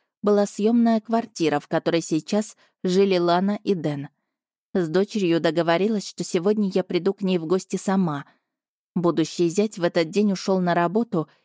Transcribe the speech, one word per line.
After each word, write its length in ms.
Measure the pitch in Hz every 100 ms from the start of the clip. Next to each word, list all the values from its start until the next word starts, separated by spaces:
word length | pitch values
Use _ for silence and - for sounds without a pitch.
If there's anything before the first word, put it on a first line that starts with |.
| _ _
была 240 | 208 208 202
съемная 560 | - 208 233 233 226
квартира, 580 | 220 226 233 - 156 143
в 80 | -
которой 340 | 165 165 165
сейчас 560 | - 160 - 202 214 - _ _
жили 340 | 185 180 196 180
Лана 420 | 175 175 196 208
и 100 | -
Дэн. 360 | 190 151 143 143 _ _ _ _ _ _
С 160 | 190 165
дочерью 500 | 170 202 214 180 165
договорилась, 680 | 165 160 165 170 196 214 -
что 160 | -
сегодня 460 | 175 185 180 214 196
я 100 | 190
приду 300 | 180 180 185
к 80 | -
ней 160 | 190 180
в 80 | 160
гости 320 | 185 - 190
сама. 480 | - 190 175 143 - _ _ _ _ _ _ 185
Будущий 540 | 170 160 156 - 175
зять 280 | 185 214 -
в 60 |
этот 260 | 170 170 160
день 240 | 196 208
ушел 260 | 185 - 190
на 140 | 180
работу, 560 | 170 170 208 233 175 151 _